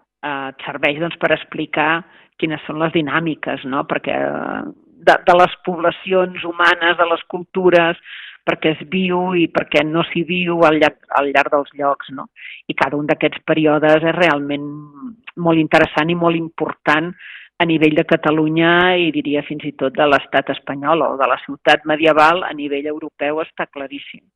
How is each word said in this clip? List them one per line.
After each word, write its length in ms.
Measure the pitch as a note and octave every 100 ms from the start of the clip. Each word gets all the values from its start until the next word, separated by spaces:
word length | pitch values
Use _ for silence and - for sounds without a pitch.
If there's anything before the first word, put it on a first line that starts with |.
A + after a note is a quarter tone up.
| _ _
eh, 260 | D3 C#3 C3+
et 160 | - -
serveix, 340 | C#3 D3 D3
doncs, 180 | E3+ -
per 120 | D#3+ D3+
explicar 680 | - - D3+ D#3+ D3+ E3 - _ _ -
quines 220 | E3 D3+ -
són 140 | D3+
les 100 | E3
dinàmiques, 720 | E3+ D3 D#3 E3 C#3+ - C#3 B2+
no? 160 | C#3 D#3
Perquè, 280 | - C#3 C3+
eh, 460 | C#3 D3 - - - - _ _ E3
de, 100 | - -
de 100 | F3
les 180 | F3+ -
poblacions 800 | - E3+ F3 - F#3+ F#3 F3+ F3+
humanes, 520 | E3+ E3+ E3+ F3 E3+ E3+
de 100 | E3+
les 120 | E3 -
cultures, 720 | F#3 F3 F#3+ F3+ E3+ E3 E3+ - - - - -
perquè 300 | F3 D#3+ D#3
es 60 | D3
viu 440 | F#3 F#3 F3+ F#3
i 140 | F3+ D#3+
perquè 320 | - - D3+
no 200 | D#3 E3 E3
s'hi 160 | E3+ D#3+
viu 360 | F3+ F3 E3+
al 140 | D#3+ D#3
llarg, 220 | D3+ - _ C3
al 140 | C#3+
llarg 160 | C#3 D3+
dels 180 | D3 C#3 C#3+
llocs, 340 | C#3+ C#3 -
no? 140 | C3+ D3+ - - - -
I 60 | -
cada 200 | C#3 D3
un 100 | D3+
d'aquests 340 | D3+ D3+ - -
períodes 560 | D#3+ D#3 D3+ D#3 D#3
és 100 | E3
realment 540 | E3 E3+ D3 C#3+ C#3+ D3 D3 D3 C#3+ B2+ - - -
molt 220 | E3+ E3
interessant 540 | D#3 D#3 - - D#3+
i 60 | F3
molt 200 | E3+ E3
important 720 | D#3+ - D3+ - - D3+ E3+ F#3+ - - - -
a 60 |
nivell 320 | E3+ D#3+ D#3 D3+
de 80 |
Catalunya 680 | D#3+ D#3+ D#3 D#3 D#3 D#3+ E3 F3 F3+ F3+
i, 100 | E3+
diria, 300 | D3 C#3 C#3+
fins 220 | C#3+ D3
i 80 | D3 -
tot 140 | C3+ B2+
de 100 | D3
l'estat 460 | C3+ - C#3+ C#3
espanyol 500 | C3+ - C#3 C#3+ D#3+
o 80 | C3 C3+
de 100 | B2+
la 120 | C3+
ciutat 460 | - C#3 D#3 D3+ D#3
medieval 560 | D3+ D#3 D3+ D#3 F3+
a 80 | F3
nivell 320 | D3+ C#3+ C#3 D3+
europeu, 480 | D#3 D#3 - D3 D#3
està 240 | E3 - D#3+
claríssim. 560 | C#3+ C3+ C#3 - - _